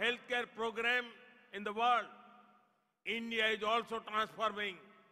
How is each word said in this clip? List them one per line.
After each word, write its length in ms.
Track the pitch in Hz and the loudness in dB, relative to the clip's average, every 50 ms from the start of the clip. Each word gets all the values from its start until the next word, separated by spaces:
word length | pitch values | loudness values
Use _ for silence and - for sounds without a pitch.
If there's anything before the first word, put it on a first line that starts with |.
healthcare 460 | 196 226 247 240 - - 247 240 240 226 - | 0 0 0 0 -4 -2 -2 -2 -2 -4 -4
program 480 | 214 226 233 220 214 233 233 247 247 247 240 226 - - - - - - - - | -4 -4 -4 -2 -2 0 2 2 2 0 -2 -8 -18 -20 -20 -20 -20 -20 -12 -10
in 100 | 196 208 | -6 -6
the 100 | 208 208 | -4 -2
world. 340 | 214 233 240 247 233 202 - - - - - - - - - - _ _ _ _ _ _ _ _ _ _ | 2 4 6 6 4 4 0 -8 -16 -20 -20 -20 -20 -20 -20 -20 _ _ _ _ _ _ _ _ _ _
India 420 | - 208 233 226 233 226 226 220 220 | -4 -4 -4 -4 -2 0 2 2 2
is 140 | 220 214 202 | 2 2 2
also 380 | 208 226 233 226 - 220 226 220 - | 2 2 2 2 0 -4 -6 -6 -2
transforming 680 | 214 214 220 208 214 - 220 214 208 202 208 202 185 165 151 - - - - - | 0 0 0 0 -2 -2 -2 -2 0 -2 -4 -4 -6 -8 -14 -20 -20 -20 -20 -20